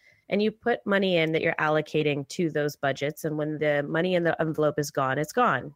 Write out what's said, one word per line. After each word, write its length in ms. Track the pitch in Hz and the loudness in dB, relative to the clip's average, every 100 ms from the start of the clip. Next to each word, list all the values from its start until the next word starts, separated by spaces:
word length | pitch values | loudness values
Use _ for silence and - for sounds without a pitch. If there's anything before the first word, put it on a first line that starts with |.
| _ _ - | _ _ -4
And 120 | 202 | -2
you 80 | 214 | -2
put 340 | 214 233 240 | -2 -4 -2
money 320 | 208 196 190 170 | 0 2 2 2
in 160 | 160 | 2
that 80 | 160 | 2
you're 140 | 165 | 0
allocating 760 | - 156 156 151 156 151 143 139 | 0 0 0 0 0 0 0 -4
to 220 | - 165 | -2 -2
those 260 | 147 147 - | 0 -2 -2
budgets. 480 | 139 131 143 - | -4 -2 -4 -4
And 140 | 160 151 | -6 -4
when 200 | 151 151 | -4 -2
the 240 | 151 147 | 0 0
money 320 | 143 160 185 | 0 0 0
in 100 | 175 | 2
the 140 | 170 - | 2 0
envelope 380 | 160 151 151 151 | 0 0 0 0
is 120 | 143 | -2
gone, 280 | 147 131 135 | 0 0 0
it's 140 | 156 | -2
gone. 400 | 247 226 127 143 | 2 2 0 -4